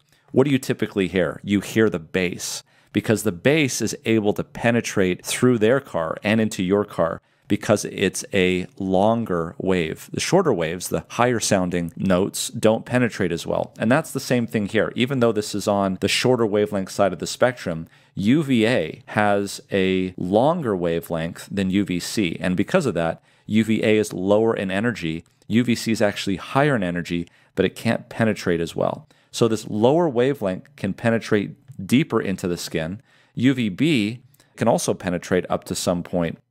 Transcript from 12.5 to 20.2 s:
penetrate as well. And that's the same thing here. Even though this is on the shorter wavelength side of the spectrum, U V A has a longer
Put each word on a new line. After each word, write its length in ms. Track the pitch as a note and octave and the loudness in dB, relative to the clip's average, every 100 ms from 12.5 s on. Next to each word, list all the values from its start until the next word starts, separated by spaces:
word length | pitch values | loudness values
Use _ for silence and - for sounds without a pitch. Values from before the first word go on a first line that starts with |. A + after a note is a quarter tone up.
| - G#2+ A2+ - | 0 2 2 0
penetrate 460 | B2 A#2+ - F#2 | -2 0 -2 -2
as 160 | E2+ F2 | -2 -4
well. 260 | E2+ - - | -4 -4 -4
And 120 | A2 | 0
that's 200 | C#3 D#3+ | 0 0
the 80 | C#3 | -6
same 260 | - B2 A#2 | -2 -2 0
thing 220 | A#2 G2+ | -2 -2
here. 260 | A2 E2+ - | 0 0 0
Even 260 | B2 C3+ | -2 2
though 100 | A#2 | 2
this 240 | G#2 G#2 G#2 | 2 -2 -2
is 120 | G2+ | 0
on 300 | G2+ G2 F#2 | 2 2 0
the 60 | G2+ | 0
shorter 380 | - B2 B2+ A2+ | 2 4 4 4
wavelength 460 | G#2 G#2 G2+ F#2+ | 2 0 -2 -4
side 220 | - G2 | 0 0
of 60 | F2 | 0
the 60 | F2 | -6
spectrum, 640 | - B2 B2 - E2 E2 _ _ | 0 0 0 -6 -6 -8 _ _
U 300 | - G2 C#3+ | -4 2 2
V 240 | C#3 B2 G#2+ | 4 2 4
A 340 | B2 D#2 - - | 2 -2 -6 -6
has 520 | - G#2 G2+ G2+ - - | 0 2 2 -2 -8 -4
a 420 | G2 F#2+ F#2+ F#2 | 0 2 2 -2
longer 580 | F2 | -4